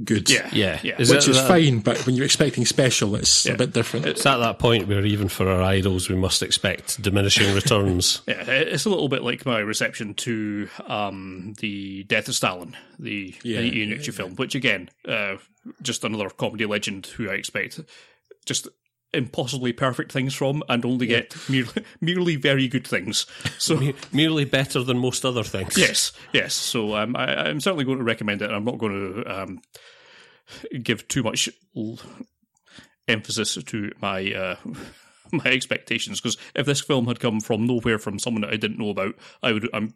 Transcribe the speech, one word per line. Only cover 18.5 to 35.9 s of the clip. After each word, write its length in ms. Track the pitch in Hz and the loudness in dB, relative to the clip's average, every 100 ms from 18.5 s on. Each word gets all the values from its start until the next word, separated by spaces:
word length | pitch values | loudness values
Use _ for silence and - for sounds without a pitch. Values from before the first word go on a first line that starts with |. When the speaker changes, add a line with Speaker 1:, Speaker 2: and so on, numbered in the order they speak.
| - - - _ _ _ | -6 -6 -16 _ _ _
Speaker 2:
impossibly 600 | 160 123 - 127 135 123 | -4 -4 -4 -4 -2 -4
perfect 360 | 117 135 120 147 | 0 0 0 -4
things 240 | 139 131 | -2 -2
from 300 | 135 135 147 156 | 0 0 0 0
and 160 | 120 120 | 0 0
only 200 | 127 120 | 0 2
Speaker 1:
Yeah. 120 | 117 | 2
Speaker 2:
get 160 | - - - | 0 -8 -2
merely, 240 | 135 120 - - | 0 0 -6 -10
<laughs> 140 | - | -4
merely 360 | 165 180 175 151 | -2 0 0 2
very 320 | 143 139 131 | 2 4 2
good 180 | 127 - | 0 -2
things. 380 | 107 95 104 - - - - | -4 -2 -2 -4 -8 -10 -4
So 180 | - 156 | 0 2
Speaker 3:
Me-, 180 | 139 - - | 0 -2 -2
merely 320 | 135 160 156 135 | 2 4 2 2
better 360 | 135 135 139 | 2 2 0
than 140 | 123 123 | 0 2
most 260 | 127 123 131 | 0 0 0
other 180 | 123 | 0
things. 340 | - 98 92 202 | -2 -4 0 4
Speaker 2:
Yes, 360 | 135 - - - - | 4 4 -2 -4 -2
yes. 220 | 127 92 | 0 0
So, 420 | - - 120 107 107 | -2 -2 -2 0 0
um, 220 | 117 127 | 0 -2
I, 80 | 127 - 151 | -2 -2 -2
I'm 100 | 151 | -2
certainly 240 | 196 170 | 0 0
going 140 | 127 131 | 0 0
to 80 | 117 | 0
recommend 360 | 110 104 101 | -2 -2 -2
it, 40 | 104 | -2
and 100 | 104 | -2
I'm 80 | |
not 140 | 110 107 | -4 -2
going 160 | 110 98 98 101 | -4 -4 -6 -6
to, 180 | - 95 | -8 -8
um, 200 | 95 87 - - - - - - - _ - - - 139 | -8 -12 -18 -20 -20 -20 -20 -20 -20 _ -20 -18 -12 -6
give 240 | 113 110 - | -2 -2 -2
too 140 | 143 | -2
much 260 | 117 - - - _ - | -2 -2 -4 -6 _ -8
l-, 240 | 110 120 - - - _ _ _ _ - - _ - | -8 -8 -16 -20 -20 _ _ _ _ -20 -20 _ 0
emphasis 480 | 110 - - - - | 0 0 -2 -2 -4
to 300 | 71 113 101 - | -6 -6 -6 -6
my, 300 | 101 95 98 | -4 -2 -4
uh, 220 | 104 92 87 - - - - | -4 -6 -6 -12 -14 -16 -20
<laughs> 360 | - _ - | -20 _ -4
my 120 | 160 127 | -2 2
expectations, 760 | 131 - - - | 0 0 -4 -4